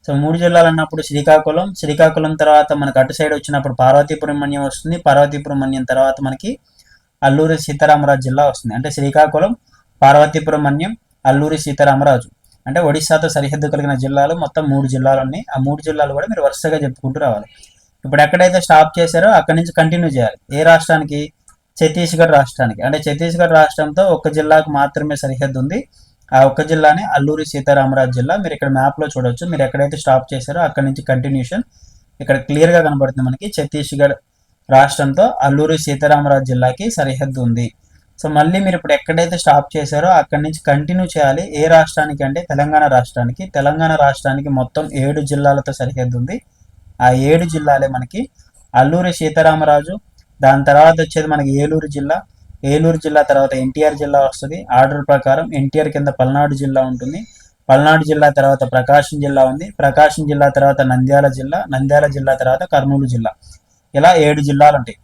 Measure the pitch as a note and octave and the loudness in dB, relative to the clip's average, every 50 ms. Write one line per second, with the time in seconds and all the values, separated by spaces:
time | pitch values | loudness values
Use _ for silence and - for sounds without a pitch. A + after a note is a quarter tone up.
0 | _ - C#3+ C#3 D3 D#3 E3 E3+ F3 E3+ E3+ E3+ E3 E3 D#3+ D#3+ D#3 - D#3+ D#3 | _ -4 -2 -2 0 -2 -2 0 0 4 4 6 4 4 2 0 -4 -4 -6 -10
1 | D3+ - C#3 D3 C#3+ E3 D#3 D3+ - D#3+ D3+ F3 F#3 G3+ F3+ - - D3+ D3 D3+ | -8 -6 -6 -2 4 4 4 4 4 0 -2 -2 -4 -4 -8 -8 -6 -6 2 2
2 | D#3+ D#3+ D#3 D#3+ D#3 D#3 D#3+ D3+ D#3 D3+ D3+ D3+ D3 - D3 D3 C#3+ C#3 C3 C3+ | 2 2 2 0 -2 -2 -2 0 2 4 6 4 4 2 -2 -4 -4 -2 0 0
3 | C3 B2+ - - D#3 D3+ D3+ C#3+ - - D3 C#3 C#3 C#3+ B2+ A#2+ B2+ C3 C3+ C#3+ | 0 0 -2 -4 -2 -2 -2 -4 -6 -4 -6 -4 -4 -6 -2 2 2 4 6 4
4 | C#3+ D3 D#3 D3+ D3+ D3 D3 C#3+ C#3+ C#3+ C#3+ C#3+ C#3 C3+ - - - D#3 E3+ E3+ | 4 2 -4 -6 -4 -6 -4 -4 -4 -4 -4 -4 -6 -6 -8 -8 -8 -6 -6 -2
5 | - D3+ C3+ C#3+ C#3+ C#3+ C#3+ C#3+ C#3+ D3 C#3+ C#3 C3+ C3+ C3+ C3 B2+ A#2+ C3 C3 | 0 2 4 4 2 2 0 -8 -8 -6 -4 -4 -2 -2 -4 -6 -4 -4 0 0
6 | C3+ C3+ C3+ - C#3 C3 C3 - - G#3 C#4 - _ _ _ _ _ _ _ _ | 0 0 -2 -4 -6 -8 -8 -8 -8 -10 -10 -10 _ _ _ _ _ _ _ _
7 | _ _ _ _ - C#3 C#3 D3+ D#3 D#3+ D#3+ D#3 - - D3 C#3+ D3+ D3+ D3+ D3 | _ _ _ _ 0 0 2 2 2 0 0 -2 -4 -10 -2 0 4 4 4 4
8 | C#3+ C#3+ C#3 C3 B2+ C3 C3 C#3 D3 C#3 C3 - - A2+ G#2+ A#2+ C3 D3+ D3 - | 4 0 0 0 0 -2 0 2 0 0 0 -4 -8 -8 -8 -6 -6 -8 -6 -4
9 | C#3 C#3 C3+ D3+ D#3 D#3 D3+ D3+ F3+ G#3 A#3+ _ _ _ _ _ _ _ _ _ | -4 0 2 2 2 4 2 0 0 0 -2 _ _ _ _ _ _ _ _ _
10 | C#3+ C3+ C#3 D3 D3+ D3+ D#3 D#3 D3+ D#3+ D#3+ D3 D3 C#3+ C#3 D3 E3+ G#3 A3+ _ | 4 6 6 6 4 4 0 -4 -2 -2 -2 0 0 -2 -2 -2 -4 -6 -8 _
11 | _ _ _ _ - C3+ C3+ C#3 D3+ D3+ D#3+ D#3 D3+ D3 C#3 - D3 C#3 C3+ C3+ | _ _ _ _ 0 0 2 2 0 0 -2 -4 -6 -8 -2 2 2 2 4 4
12 | C#3+ C#3+ C3+ A#2 - - _ _ _ _ _ _ _ C3 C#3 F3 F3 D3 D3 D#3 | 2 2 2 2 -2 -8 _ _ _ _ _ _ _ -4 -2 0 2 2 0 0
13 | D#3 - D#3+ D#3 E3 D#3+ D#3+ D3+ C#3 C#3 D3 D3 D3+ D3 D3 C#3+ C#3+ C#3+ C#3 B2+ | 0 0 0 0 0 -2 -2 -4 -4 -4 -4 -4 -4 -4 -2 -2 -2 -2 -2 -2
14 | C3 C3+ C#3 C#3 C#3 D3 E3 F3 D#3+ C3+ _ D#3+ D#3 C#3+ C3+ C#3 C3+ C3 C3 C3 | -4 -2 0 2 2 2 2 -2 -6 -4 _ -4 -2 0 0 0 0 -2 -2 0
15 | C3 C3+ C3+ C3+ C3 C3 C#3+ G3 - - D3+ C3+ C3 C#3 D3 D3 - D#3 D3+ D3+ | 2 2 2 2 0 -4 -6 -10 -12 -8 -6 -4 -2 -2 -4 -4 -6 -8 -2 -2
16 | D3 C#3 C#3 C#3+ F3+ A3 A3 F3 C#3+ C#3 - - - D#3 D#3 D3+ C#3+ C3+ C3 _ | -2 -2 -2 -6 -6 -6 -4 -2 -2 -2 -2 -2 -4 -4 -2 -2 -4 -6 -8 _
17 | - C3 C3+ D3+ D3+ C3 A2 G#2 G#2 _ _ _ - _ _ _ _ _ _ _ | -8 -8 -6 -2 -2 -2 -2 -4 -8 _ _ _ -20 _ _ _ _ _ _ _
18 | - C3+ C3+ D3 D3 D3+ F3+ F3+ F#3 F#3 F3+ F#3 F3 - D#3+ D#3 D#3 D#3 - F3 | -8 -2 2 2 2 2 4 2 4 4 2 0 2 4 6 6 6 4 2 -2
19 | E3+ E3 E3+ E3 F3+ G#3+ G#3+ E3 D3 - D#3 E3 E3+ E3 - E3 D#3+ D#3+ E3+ F3 | -2 0 2 2 4 4 4 4 2 2 0 0 -2 -2 0 0 0 0 0 -2
20 | E3+ D#3+ C3+ B2+ A#2 G#2+ - _ _ - C3+ D3 D#3 E3 E3 D#3+ D#3+ - D#3+ D#3 | -2 -2 -2 -2 -2 -2 -4 _ _ -8 -4 2 6 6 6 4 4 0 -2 -2
21 | D3+ - D3 D3 D3 D3+ _ _ _ _ _ _ _ _ _ - E3 D#3 D#3 F3 | -2 -4 -6 -8 -8 -10 _ _ _ _ _ _ _ _ _ -2 -2 0 0 -2
22 | F3 E3 E3+ D#3+ E3 D#3+ D3+ C#3+ C3+ B2 - - B2+ A2+ G#2+ - - C3+ D3+ D3+ | -4 -2 2 2 4 4 4 2 2 0 -4 -4 -4 -4 -4 -4 -4 -4 -4 -4
23 | - - F3+ C#3+ E3 E3+ E3+ E3+ F3 E3 D#3+ D#3 D#3 D3+ - - D3+ D3+ D3 F3 | -4 -6 -4 -4 -4 -4 0 0 0 4 6 4 4 4 2 -4 -4 -2 0 0
24 | G3 F#3+ E3 D3+ - D#3+ D3+ D#3 D3+ D#3 D#3 D#3 D#3 D#3 C#3+ C#3 C#3 - _ D3+ | 2 2 0 0 -2 -2 -2 -2 2 4 2 2 2 0 -2 -2 -2 -2 _ -6
25 | D3 D3 D3 C#3 - C3+ B2+ B2 C#3 C#3 C3 C3 B2+ C#3+ F3+ B3 C#4 _ _ _ | -6 -6 -6 -6 -6 -8 -4 -4 -6 -6 -4 -4 -6 -4 -6 -8 -10 _ _ _
26 | _ _ _ _ _ _ C#3 C3 C3+ C3+ C3+ - C#3+ C#3+ D#3+ D#3 D3+ D3+ D3+ F3+ | _ _ _ _ _ _ 2 4 4 4 2 -2 -2 0 0 4 4 4 4 2
27 | G#3+ - D3+ D3+ C#3 D3 D3+ D#3 D#3 - - C#3 C3+ D3 C#3 C#3 C3+ C3+ C3+ C3+ | -2 -2 -2 -2 0 -2 -4 -4 -6 -8 -8 -4 0 2 2 2 2 0 0 0
28 | C3 B2+ B2 B2 B2 C#3+ F3+ G#3 G3 E3 D3 - D3 C#3 C3+ C3 C3 C#3 - D3+ | 0 0 -2 -4 -2 -2 -2 -4 -4 -8 -6 -4 -4 -2 0 0 0 -2 -2 -4
29 | D#3 D3 - C3+ B2 B2 A#2+ - F3 F3 E3 C#3+ C#3 C3 - C#3 C#3+ C#3+ D3+ D3+ | -8 -6 -4 -4 -4 -4 -4 -4 -6 -6 -2 -2 -2 -2 -2 -2 -4 -4 -4 -4
30 | - C#3 C3 C3 C3 - C3+ C3 B2+ - C#3+ F3 E3+ D3+ - - C#3 C#3 C3+ C#3 | 0 0 0 0 0 -4 -10 -10 -8 -8 -4 -2 -2 -2 -2 -2 -4 -4 -4 -6
31 | - - C3 B2+ B2+ C#3 C#3 C3 B2 - F3+ G#3+ - _ _ _ _ _ _ _ | -4 -4 -2 -2 -2 -4 -4 -4 -4 -4 -6 -8 -8 _ _ _ _ _ _ _
32 | _ _ _ _ C#3+ - C#3 C3+ C3 - C#3+ D3+ D#3+ E3+ F3 E3+ D#3+ D3+ D3 C#3 | _ _ _ _ -2 -2 -2 -2 -2 -4 0 2 2 4 4 2 2 0 0 0
33 | C3+ C3+ C3 C3+ C3 C3 C3 - G3 G#3 - - C#3+ C#3+ - D3 C#3+ - D3 C#3 | -2 -2 -2 -4 -4 -4 -4 -6 -8 -8 -6 -6 -6 -6 -6 -8 -8 -6 0 0
34 | C#3+ C#3 C3+ - _ _ _ _ _ _ _ _ _ - C3 C3 C#3 C3+ - - | 0 0 0 -4 _ _ _ _ _ _ _ _ _ 2 4 4 4 4 0 -2
35 | C#3+ C#3 C3+ F3 G#3 B3 - - - C#3 C#3 D3 D3+ D#3 D#3+ D#3 D#3 D3+ C#3+ C#3 | -2 -2 2 2 0 0 0 -2 0 0 2 0 0 0 -2 -2 -2 -6 -4 -2
36 | D3+ D3 D3 C#3+ D3 C#3+ C#3 C3+ C3 B2+ B2+ B2 B2 B2+ B2+ - G3 A3+ A3+ E3+ | 2 2 2 2 4 2 0 0 0 -2 -2 0 0 -2 -2 -4 -6 -6 -4 -2
37 | C#3+ C3+ C3 C3 C#3+ C3+ B2+ B2+ B2 A#2+ A#2 A#2 A#2+ A2 _ _ _ _ _ _ | -4 -4 -4 -6 -6 -6 -4 -4 -2 -2 -2 -2 -4 -8 _ _ _ _ _ _
38 | _ _ _ - - D3+ D3+ D3 D3+ E3 F3+ F#3+ G3 F#3+ F3 F3 - - D3 C#3+ | _ _ _ -10 -8 -2 0 2 2 2 0 0 0 -2 -2 -4 -2 -2 -2 -2
39 | - - D#3+ E3 E3+ E3+ F3+ E3+ - D#3+ C#3+ C#3+ C#3+ - - D#3 D3 C#3+ D3+ D3 | -2 -4 -2 -2 -2 -2 -4 -2 2 2 2 2 0 -2 -8 -8 -6 -4 -2 -2
40 | D#3+ F#3 F#3 D#3 C#3+ _ - D3 D3+ D#3 D#3+ - - - C#3+ D3 D3+ D3 F3+ F#3 | 2 2 4 2 2 _ -2 -4 -4 -6 -8 -6 -2 -2 0 0 -2 -2 -2 -4
41 | F#3 F3 - D#3+ D3 C3+ C3+ D#3+ F#3 D3+ D3+ D3 D#3 D#3+ E3 D#3+ D#3 D#3 - D#3+ | -4 -4 -2 0 0 0 0 -2 -6 -8 -4 -2 2 6 6 6 6 4 -2 -4
42 | D3+ D3+ D3 C#3+ C#3 C3+ C#3 E3+ F3 - D3 C#3 D3 D3+ D#3 D3+ D3+ C#3+ C3+ B2 | -4 -4 -4 -6 -6 -4 -4 -6 -6 -6 -2 -2 -2 0 2 2 2 4 2 0
43 | A#2+ - - B2+ B2 A#2+ B2 - F#3+ F#3 - C#3+ C#3 C#3+ D3+ D#3 D#3+ D#3+ D#3+ D3+ | 0 -2 -6 -6 -6 -6 -6 -8 -14 -6 -6 -2 0 0 0 0 -2 0 2 2
44 | C#3+ C#3 C3+ - - C3+ C3 C#3 C#3 D3 C3+ C3 B2+ B2 _ - A2 - - C#3 | 2 2 0 -2 -4 -4 -4 -4 -4 -4 -4 -4 -4 -4 _ -8 -8 -6 -6 -4
45 | C3 C#3 D3 D3+ D3 C#3 C#3+ C#3 C#3+ C#3+ C#3 C#3 C3 - C3+ - B2+ B2 B2 B2+ | -4 -2 -2 -4 -4 -4 -4 0 2 2 0 0 -4 -8 -8 -6 -8 -8 -6 -6
46 | B2+ B2 B2 A#2+ B2 C3+ G3 C4 _ _ _ _ _ _ _ _ _ _ _ - | -6 -4 -4 -6 -6 -6 -8 -12 _ _ _ _ _ _ _ _ _ _ _ 0
47 | B2 B2+ B2+ C3 C3+ C#3+ D#3+ E3 F3 E3 D#3+ D#3 D3 C#3+ C#3 C3+ C#3 C3+ C3 B2+ | 2 2 2 2 2 2 2 2 0 -2 -6 -2 0 0 2 2 0 -2 -4 -8
48 | B2 - - G#3 C4+ - _ _ _ _ _ _ _ _ - B2 C3+ C#3+ E3 F3+ | -10 -8 -10 -10 -10 -10 _ _ _ _ _ _ _ _ 0 2 2 2 2 0
49 | F3+ F3+ E3 - D#3+ D#3 D3+ E3 D#3 D#3+ D#3 D#3 D#3 D3+ D3 D3 C#3+ E3 F#3+ G#3+ | -2 -2 -4 -4 -4 -2 0 2 4 4 2 2 2 2 2 2 0 -4 -12 -12
50 | _ _ _ _ _ _ _ _ C3+ C3+ C3+ C#3 C#3 C#3+ C#3+ D3 D#3 E3 E3 D#3+ | _ _ _ _ _ _ _ _ 2 4 4 4 2 4 6 8 8 6 6 4
51 | D#3 D#3 - D#3+ D#3 D#3 D3+ D3 C#3 C3+ C3+ C#3 C#3+ D3+ D#3 D#3 D3+ D3 C#3+ C#3+ | -2 -2 -4 -4 -2 -2 -2 -2 -2 -2 -2 -2 -2 -2 -2 -4 -4 -6 -8 -8
52 | C#3 C#3 D#3+ F#3+ - _ _ _ _ _ - - - C#3 C#3+ D3+ D#3+ E3 E3 D#3 | -4 -4 -4 -4 -6 _ _ _ _ _ -18 -8 -4 -2 0 2 2 2 0 0
53 | - D#3 D3+ D3 C#3+ - C#3 C#3 C#3 C#3 C3+ C3 C3 C3 B2+ D3+ D3+ D3+ D3 C#3+ | -4 0 2 2 2 4 2 2 2 0 -2 -4 -4 -4 -2 0 0 0 0 -2
54 | D3+ C#3+ C#3+ C#3+ C#3 C3 - - C#3 C#3 D#3+ F#3 - - B2 B2+ C3+ C#3 C#3+ D3 | -4 0 2 2 2 0 -2 -8 -12 -12 -10 -12 -8 0 4 4 4 4 0 -4
55 | C#3 - C#3+ C3+ - C3+ C3+ D3+ E3 D#3+ D#3+ C#3 C#3 C3+ - D#3 D3+ D3+ C#3+ D3 | 0 0 0 2 2 0 0 0 -2 -4 -4 -4 -4 -2 -2 -2 -2 -2 -4 -2
56 | C#3+ C#3+ C#3 - B2+ C3 C3+ C#3+ D3 D3 C#3+ C3+ C#3 C3+ C3+ C3 C3 C3 B2+ A#2+ | -4 -4 -2 -2 -2 0 0 0 0 -2 -2 -4 -4 -2 -2 -2 -2 -2 -6 -8
57 | B2 C3 D#3 G3 A3+ - _ _ _ _ _ _ _ - C3 C#3 D3 D#3 D#3+ D#3+ | -8 -10 -10 -12 -14 -16 _ _ _ _ _ _ _ 2 2 4 6 4 4 4
58 | D#3 D3+ D3+ D3+ D3 D3 C#3 C#3 C3+ C3+ C#3 C3+ C3 B2 C#3 B2+ B2+ C3 C#3 D3 | 2 0 2 4 4 4 4 2 2 2 2 0 -2 -2 -2 -2 2 4 2 2
59 | C#3+ - D3+ D3 C#3 C#3 C#3 C3+ C3 C3 C3 D3 F3 G#3 - - D3 C#3 C3 D3 | 2 0 -6 -6 -4 -2 2 2 2 2 0 -6 -10 -12 -6 -2 -2 0 4 4
60 | D3+ D3 - - D#3 C#3+ D3 C#3+ C#3+ C#3+ C#3 C#3+ C#3 C#3 C3+ C#3 C3+ B2+ B2+ B2+ | 4 4 2 -4 -4 -4 0 0 0 2 2 2 2 2 2 2 0 0 0 0
61 | B2+ C3 C#3 C#3+ C#3+ C#3 B2+ C3 C3 C#3 D#3+ F#3 - - C3+ C3 C3+ C3+ C#3+ D3 | 2 2 4 4 4 2 0 -4 -8 -6 -6 -6 -6 -6 -4 -4 0 2 2 2
62 | D3+ C#3+ C3+ C#3 C3+ C3+ C3 C3+ C#3 C#3 C3 C3+ F3+ - D#3+ C#3+ C3+ C#3 C#3 C#3 | 2 2 -2 -4 -2 -2 -2 0 0 -2 -2 -2 -2 -2 -2 0 0 0 -2 -2
63 | C3+ B2 B2 A#2 A2+ G#2 - _ _ - - _ _ _ _ _ _ _ - C#3 | -2 -2 -4 -4 -4 -6 -8 _ _ -20 -20 _ _ _ _ _ _ _ -2 4
64 | D3+ F3 F3+ E3 D3+ D3 D3+ D3+ C#3+ C#3+ C#3+ C#3 D3 D3 D3 C3+ A#2+ A#2 - _ | 4 4 4 4 2 2 2 0 -2 -2 2 4 4 4 4 2 -4 -8 -14 _